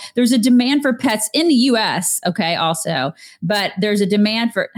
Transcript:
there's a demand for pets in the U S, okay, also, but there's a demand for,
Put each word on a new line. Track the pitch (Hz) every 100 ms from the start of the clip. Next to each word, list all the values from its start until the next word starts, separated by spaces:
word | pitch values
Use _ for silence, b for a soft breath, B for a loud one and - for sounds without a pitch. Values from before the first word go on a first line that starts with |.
| B -
there's | 240
a | 254
demand | 226 247 247 285
for | 285
pets | 254 262 214 -
in | 277 339
the | 269
U | 262 233
S, | 202 139 185 - -
okay, | 170 165 170
also, | 160 165 - 151 131 - B B
but | 170 208 190 -
there's | 208 208
a | 196
demand | 208 208 220 233
for, | 196 -